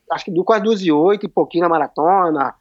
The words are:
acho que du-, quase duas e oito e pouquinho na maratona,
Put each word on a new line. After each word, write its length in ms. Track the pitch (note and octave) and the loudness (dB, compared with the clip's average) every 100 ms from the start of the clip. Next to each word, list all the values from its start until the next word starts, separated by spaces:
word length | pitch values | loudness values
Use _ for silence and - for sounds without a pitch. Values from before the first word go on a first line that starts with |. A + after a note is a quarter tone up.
| - | -10
acho 140 | E3 - | -8 -6
que 40 | |
du-, 140 | E3+ | -2
quase 180 | F#3 A3 | 2 2
duas 200 | G#3 G#3+ | 2 0
e 100 | F#3 | 0
oito 320 | D3 E3+ G3+ | 2 2 0
e 60 | - | -2
pouquinho 320 | - D3+ E3+ | -4 -2 -2
na 80 | F3 | 0
maratona, 840 | E3 C3+ - D#3 G3 F3 D3+ C3 - | 0 -2 -2 0 2 0 -2 -4 -8